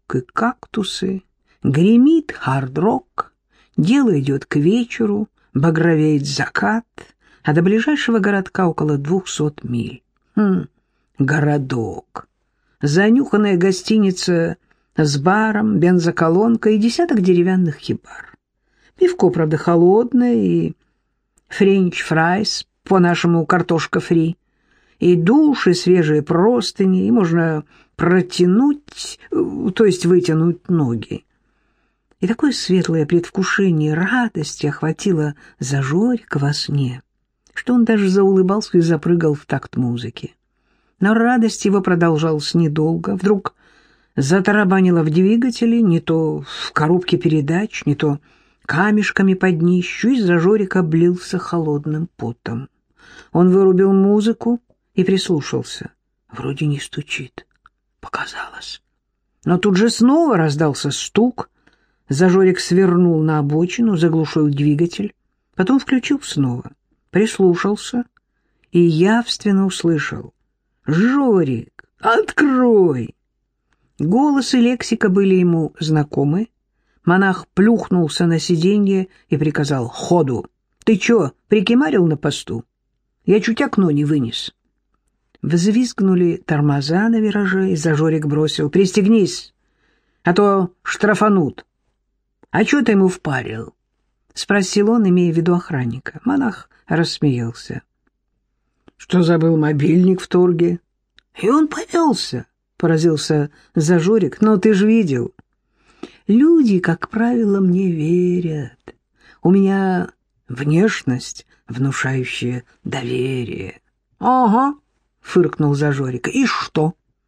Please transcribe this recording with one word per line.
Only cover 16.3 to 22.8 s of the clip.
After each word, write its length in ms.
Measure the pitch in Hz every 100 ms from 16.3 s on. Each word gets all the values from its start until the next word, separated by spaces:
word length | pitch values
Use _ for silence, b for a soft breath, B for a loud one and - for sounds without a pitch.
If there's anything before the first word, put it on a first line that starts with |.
| 175 233 226 214 220
и 40 |
десяток 420 | 233 285 349 233
деревянных 560 | 185 175 175 185 170 -
хибар. 580 | - 117 - - - - _ _ _ _ _ -
Пивко, 320 | 359 - 180
правда, 280 | 170 156 151
холодное, 800 | - 170 175 208 247 247 247 233
и 380 | 185 170 160 - _ _ _ _ _ _ _
френч-фрайс, 1200 | - 196 196 180 - - 160 165 190 214 - - _